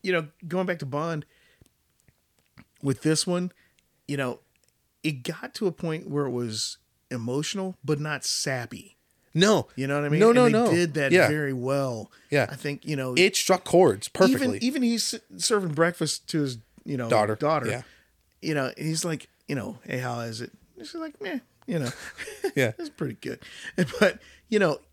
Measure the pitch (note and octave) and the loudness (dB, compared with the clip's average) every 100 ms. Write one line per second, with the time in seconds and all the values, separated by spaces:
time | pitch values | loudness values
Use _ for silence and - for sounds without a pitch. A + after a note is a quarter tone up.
0 | F#3+ F3+ D3+ _ E3+ F3+ F3+ E3+ C#3 C#3+ | 0 -2 -2 _ -6 -4 -2 -4 -4 -4
1 | E3 D#3+ - _ _ _ _ _ _ _ | -4 -6 -8 _ _ _ _ _ _ _
2 | _ _ _ _ _ - _ _ C#3 C3 | _ _ _ _ _ -20 _ _ -4 0
3 | D3+ D#3 - F3 F3+ _ _ _ _ _ | 0 0 0 -2 -2 _ _ _ _ _
4 | - C#3+ B2+ - _ _ _ _ _ _ | -8 -4 -4 -6 _ _ _ _ _ _
5 | D#3+ C#3 A#2+ D#3+ B3+ - G3+ D#3+ E3 D#3+ | -6 -4 -8 -8 -12 -4 -4 -2 -6 -6
6 | - C#3+ C#3 B2 A#2+ G#2+ - - _ _ | -4 -4 -2 -2 -4 -4 -8 -10 _ _
7 | _ B2 A#2 C3 D3+ G3+ F#3+ F3+ C3+ D3 | _ -8 -4 -4 -4 -6 -8 -8 -4 -4
8 | D3+ C#3+ - - D3 B2+ A#2 G#2 - _ | -2 -6 -4 -4 -4 -4 -6 -14 -18 _
9 | _ _ _ D#3 G3 F#3+ - - C3+ C#3+ | _ _ _ 2 4 4 0 -6 -2 -2
10 | D3 D3+ A3 A#3+ A#3+ A3 A#3 E3+ E3+ D3 | 0 6 6 8 6 6 4 4 2 0
11 | C#3 F3+ C#3+ D3+ C#3+ B2+ B2+ C#3 C3+ A#2 | 4 6 6 4 -2 -2 -2 0 -2 -4
12 | G#2+ _ _ C#3+ B2+ C#3 D3 C#3+ - D3 | -10 _ _ 0 0 -2 -8 -8 -6 -4
13 | C3 B2+ F#3+ - - F#3 - F3 F3 G#2 | 0 4 4 4 2 2 6 6 6 4
14 | - - - C4+ C4 A#3+ A#3 C#4+ A#3+ A#3 | -4 4 4 6 0 0 -2 2 0 0
15 | - - _ F#3 - G#3+ F3+ D3+ E3+ E3+ | -2 -6 _ -6 0 0 0 2 2 2
16 | D#3 - - D#3+ C#3 A#2+ _ _ - C3+ | -4 -4 -4 -2 -2 -4 _ _ -8 -6
17 | A#2 A#2 G#2+ A2 D3 D#3 A#2 A#2 - - | 2 2 2 2 0 0 -2 -6 -10 -20
18 | _ _ _ _ - D3+ C3 - D#3 D#3+ | _ _ _ _ -4 -2 -2 -4 -4 -4
19 | F3+ D#3 - _ - C#3 G2+ D#3 - B2+ | -4 -6 -10 _ -8 -6 -6 -12 -8 -6
20 | B2+ A#2+ A#2 A2+ A#2+ _ _ - - E4+ | -4 -6 -6 -8 -12 _ _ -20 -16 -12
21 | D#4+ - G4+ C#4+ _ _ - F3 B2+ - | -12 -10 -8 -8 _ _ -6 -4 -4 -8
22 | - - - G#4+ F#4+ - A#2+ A2 D#4 - | -16 -14 -16 -8 -6 0 -2 -2 -12 -8
23 | F3 G#3+ - - - - - - F3 - | -8 -8 -12 -12 -16 -16 -10 -4 -2 2
24 | G3 - - - _ G#3 F3+ C#3 _ | 2 2 -20 -20 _ 2 2 0 _